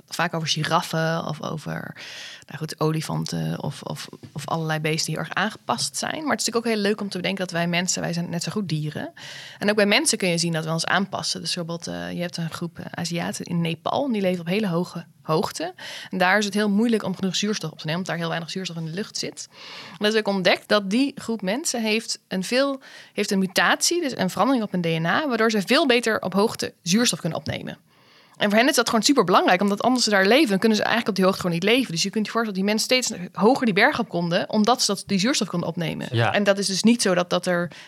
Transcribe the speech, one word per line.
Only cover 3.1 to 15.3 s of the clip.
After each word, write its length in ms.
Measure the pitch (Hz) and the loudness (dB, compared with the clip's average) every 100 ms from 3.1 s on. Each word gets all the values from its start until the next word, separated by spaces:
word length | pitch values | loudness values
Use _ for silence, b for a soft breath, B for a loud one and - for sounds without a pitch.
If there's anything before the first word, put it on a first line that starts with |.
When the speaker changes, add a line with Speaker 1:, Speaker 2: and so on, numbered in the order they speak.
| 156 160 170 156 165 | -4 -4 -4 -4 -4
Speaker 1:
of, 180 | - 143 | -6 -8
of, 260 | - 151 - - - | -10 -10 -12 -16 -14
of 140 | - - | -12 -6
allerlei 320 | 165 160 156 | -4 -2 -2
beesten 260 | 156 160 - | -2 -2 -4
die 100 | 156 | -6
heel 80 | |
erg 100 | 160 | -4
aangepast 640 | - 202 - - 240 - - | -2 -2 -4 -4 -4 -4 -4
zijn. 140 | - - | -6 -4
Maar 80 | 311 | -2
het 80 | 226 | -2
is 60 | - | 0
natuurlijk 200 | 226 233 | -2 0
ook 80 | |
heel 80 | 220 | 0
leuk 200 | 202 214 | 0 -2
om 80 | 202 | -4
te 80 | 185 | -4
bedenken 260 | 180 190 | -4 -2
dat 100 | 185 | -4
wij 140 | 165 170 | -2 0
mensen, 340 | 170 180 - | 0 0 -2
wij 120 | 165 | -2
zijn 160 | 170 175 | -4 -4
net 140 | 170 | -4
zo 80 | - | -4
goed 180 | 214 190 | -4 -2
dieren. 440 | 156 151 - 320 - B B B B | -2 -4 -6 -10 -12 B B B B
En 100 | 202 | 0
ook 60 | 214 | 4
bij 100 | 202 | 4
mensen 320 | 220 311 220 | 4 2 0
kun 120 | 185 | 0
je 80 | 170 | 0
zien 160 | 170 | 0
dat 120 | 160 160 | -2 -2
we 60 | |
ons 140 | 160 - | -2 0
aanpassen. 560 | 175 196 - 170 185 | 0 0 -4 -6 -6
Dus 120 | 170 | -6
bijvoorbeeld, 340 | - 165 170 175 | -6 -6 -8 -8
eh, 240 | 175 175 | -8 -6
je 100 | 180 | -6
hebt 160 | 175 170 | -6 -6
een 140 | 165 | -6
groep, 280 | - 170 - | -6 -8 -8
eh, 60 | - | -12
Aziaten 540 | - 170 170 180 - - | -8 -6 -4 -4 -6 -4
in 160 | 170 | -2
Nepal 440 | 170 165 - - 277 | -2 -2 -2 0 0
en 60 | |
die 100 | 214 | 0
leven 180 | 190 180 | 0 0
op 80 | 170 | -2
hele 200 | 196 208 | -2 0
hoge 380 | 165 180 175 156 _ | 0 -2 -8 -14 _
hoogte. 520 | - | -2